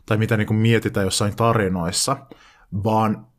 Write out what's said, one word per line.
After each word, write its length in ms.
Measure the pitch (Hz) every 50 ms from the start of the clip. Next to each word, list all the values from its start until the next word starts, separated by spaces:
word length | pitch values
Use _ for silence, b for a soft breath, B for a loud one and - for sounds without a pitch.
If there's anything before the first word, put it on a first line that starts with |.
| B
tai 120 | - 110
mitä 200 | 107 110 110 113
niinku 160 | 104 104 - 110
mietitään 520 | 110 110 113 117 107 - 107 113 104 98
jossain 300 | 95 - - 110 101 95
tarinoissa, 840 | - 117 117 113 110 101 92 92 90 82 87 98 - - 131 135 - - - B B B B B B B B - 104 98
vaan 440 | 110 110 110 110 107 107 - - _ _